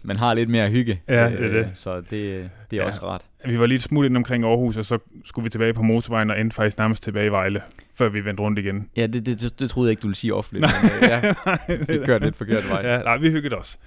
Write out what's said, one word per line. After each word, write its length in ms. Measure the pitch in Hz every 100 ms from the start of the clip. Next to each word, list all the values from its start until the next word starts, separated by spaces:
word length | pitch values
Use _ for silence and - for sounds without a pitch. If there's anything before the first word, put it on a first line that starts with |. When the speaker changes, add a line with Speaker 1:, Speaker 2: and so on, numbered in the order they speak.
Speaker 1:
man 140 | - 104
har 180 | 120
lidt 140 | 113 117
mere 220 | 117 104
hygge. 300 | 120 117 92 -
Speaker 2:
Ja, 60 | 123 117
det 100 | 113
er 80 | 117
Speaker 1:
Øh, 60 |
Speaker 2:
det. 160 | 110 107
Speaker 1:
så 260 | 92 - 90
det, 100 | 87
det 80 | 107
er 320 | 104 95 90 - -
Speaker 2:
Ja. 120 | 107
Speaker 1:
også 220 | 95 98 90
rart. 160 | 95 - _ 131
Speaker 2:
Vi 120 | 117
var 60 | 120
lige 100 | 131
et 60 |
smut 240 | - 151 139
ind 100 | 123
omkring 280 | 120 120
Aarhus, 320 | 113 117 123 110
og 80 |
så 140 | 107 117 - -
skulle 200 | - -
vi 60 | 113
tilbage 240 | 110 113
på 80 | 113
motorvejen 480 | 113 113 113 113 107
og 100 | 104
endte 140 | 110
faktisk 240 | - 107 104
nærmest 240 | 110 110
tilbage 240 | - 104 104
i 40 |
Vejle, 320 | 101 95 101 - - -
før 140 | - 117
vi 160 | 104
vendte 180 | 101 98
rundt 160 | 104 104
igen. 300 | 98 98 107 -
Speaker 1:
Ja, 100 | 113
det, 200 | 120 117
det, 140 | 113
det, 200 | 120 -
det 100 | 131
troede 180 | 123 123
jeg 20 |
ikke, 100 | 110
du 60 | 107
ville 100 | 98
sige 180 | 113
offentligt, 320 | 98 - 98 151
Speaker 2:
<laughs> 80 | -
Speaker 1:
men, 80 | 226 -
øh, 60 | 247
ja, 240 | 117 208 190 -
Speaker 2:
Nej, 120 | 175 -
det 200 | 170 151 160
Speaker 1:
vi 40 | 131
kørte 180 | 113
lidt 120 | 147 -
forkert 340 | 104 110 95
vej. 100 | 95
Speaker 2:
Ja, 140 | 117 123
nej, 140 | 113 120
vi 120 | 160
hyggede 260 | 156 143 104
os. 220 | - -